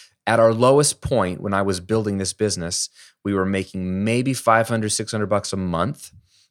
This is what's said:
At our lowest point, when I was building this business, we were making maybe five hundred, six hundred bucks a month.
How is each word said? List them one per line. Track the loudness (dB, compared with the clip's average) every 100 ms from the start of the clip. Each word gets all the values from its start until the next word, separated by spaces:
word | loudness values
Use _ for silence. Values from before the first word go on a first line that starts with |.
| -20 _ 0
At | 4
our | 4
lowest | 6 4 6 2 -2
point, | -2 0 0 -2
when | -2
I | 0
was | 0 -4
building | -2 -2 0 -2
this | -4
business, | -2 -2 -2 -6 -6 -8 _ -20 _
we | -2
were | 0 0
making | -2 -4 -6 -4 -2
maybe | 0 0 0
five | 0 2 2 2
hundred, | -2 -2
six | -4 -4
hundred | -4 -2
bucks | -2 -2
a | -4
month. | -2 -2 -2 -6 -16 -20 _ _ _